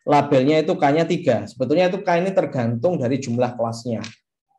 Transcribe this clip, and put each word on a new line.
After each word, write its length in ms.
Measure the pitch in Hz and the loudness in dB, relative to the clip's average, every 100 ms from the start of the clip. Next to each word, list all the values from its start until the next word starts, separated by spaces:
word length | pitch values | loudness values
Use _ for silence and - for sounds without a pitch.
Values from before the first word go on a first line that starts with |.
labelnya 560 | - 147 143 139 131 156 | 0 2 4 2 4 2
itu 160 | 156 185 | 2 2
K-nya 320 | 147 147 165 | 2 2 0
tiga. 400 | 170 - 110 104 | 0 0 0 -2
Sebetulnya 400 | - 127 151 180 | -6 0 2 2
itu 160 | 190 | 0
K 160 | 190 170 | 0 0
ini 160 | 185 190 | 0 0
tergantung 640 | 156 135 117 120 165 170 | -2 0 -2 0 0 0
dari 240 | 123 139 | 0 -2
jumlah 320 | 131 117 123 120 | -2 -2 -2 -2
kelasnya, 480 | 117 117 123 110 110 - _ _ _ | -6 -6 -6 -6 -8 -16 _ _ _